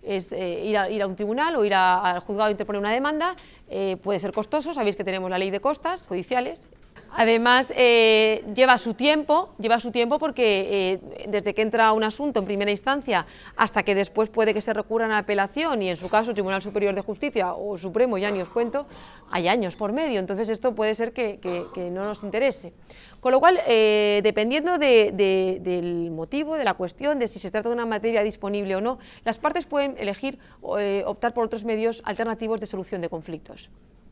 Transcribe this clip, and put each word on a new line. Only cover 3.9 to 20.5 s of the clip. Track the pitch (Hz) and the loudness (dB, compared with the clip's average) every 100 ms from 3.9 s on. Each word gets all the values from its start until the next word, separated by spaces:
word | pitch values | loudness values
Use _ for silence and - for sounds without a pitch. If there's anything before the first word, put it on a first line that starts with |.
| 185 | -4
puede | 190 196 | -2 -2
ser | 196 | -2
costoso, | 220 214 302 294 | -4 -4 -4 -4
sabéis | 285 208 202 | -2 -2 -2
que | |
tenemos | 190 190 185 | -4 -4 -4
la | 185 | -2
ley | 190 | -2
de | 196 | -2
costas | 269 294 320 359 - | -2 -2 -4 -6 -6
judiciales. | 185 175 247 262 339 - - - - - | -8 -2 -2 -2 -8 -18 -20 -20 -20 -8
Además, | 294 226 226 240 247 254 - | 2 4 4 6 4 2 4
eh, | 247 233 226 220 220 220 214 208 | 6 8 8 6 4 2 -2 4
lleva | 262 247 | 6 6
su | 240 | 2
tiempo, | 214 277 302 294 302 403 - | 0 2 2 2 0 0 -4
lleva | 214 233 | 0 0
su | 240 | 0
tiempo | 233 233 294 | -2 0 0
porque, | 311 254 226 196 190 202 185 | -2 2 2 2 2 0 0
eh, | 185 - - 208 | -2 -6 -14 -4
desde | 208 202 | -2 -2
que | 202 | -2
entra | 220 226 220 | 0 4 4
un | 220 214 | 4 0
asunto | 214 294 240 | -2 -2 -2
en | 190 | -2
primera | 202 208 | -2 0
instancia | 202 - 285 277 185 165 - - - | 0 -2 -2 0 -2 -2 -12 -12 -2
hasta | 220 214 | 0 0
que | 196 196 | 0 0
después | 196 - 214 | 0 -2 -2
puede | 226 220 | 2 0
que | 208 | 0
se | 220 | -2
recurra | 214 208 226 226 | -4 -2 -2 0
en | |
apelación | 214 208 202 196 285 330 247 | 0 0 -2 -2 -2 -2 -2
y | 185 | -2
en | 170 | -4
su | 180 | 0
caso | 214 226 | 0 0
el | 214 | -2
Tribunal | 190 196 | -2 -4
Superior | 196 202 202 196 | -4 -2 0 -2
de | |
Justicia | 196 202 294 220 185 | -6 -6 -4 -2 -2
o | 175 208 190 | -4 -8 -8
Supremo, | 185 196 254 196 | -4 0 2 0
ya | 202 | -2
ni | 202 | -4
os | 175 | -4
cuento, | 233 233 277 285 - - - - | -4 -2 -4 -8 -14 -20 -20 -8
hay | 180 175 | -2 0
años | 233 185 - | 0 -2 -4
por | 208 | -4
medio. | 254 320 214 | -2 -2 -2
Entonces | 185 196 | -4 -4
esto | 220 | -4